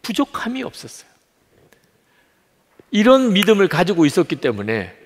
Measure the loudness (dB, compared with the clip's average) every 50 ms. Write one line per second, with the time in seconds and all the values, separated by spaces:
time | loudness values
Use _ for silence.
0 | -12 -8 -4 -4 -4 -4 -6 -8 -8 -8 -8 -8 -10 -12 -14 -16 -20 -20 -20 -20
1 | -20 _ _ _ _ _ _ _ _ _ _ _ _ _ _ _ _ _ _ _
2 | _ _ _ _ _ _ _ _ _ _ _ _ _ _ _ _ _ _ -2 2
3 | 4 6 4 4 4 2 2 2 2 4 4 4 2 2 0 0 0 0 2 2
4 | 2 2 2 0 -2 -2 -4 -4 -4 -4 -4 -4 -6 -6 -6 -6 -6 -8 -14 -20
5 | -20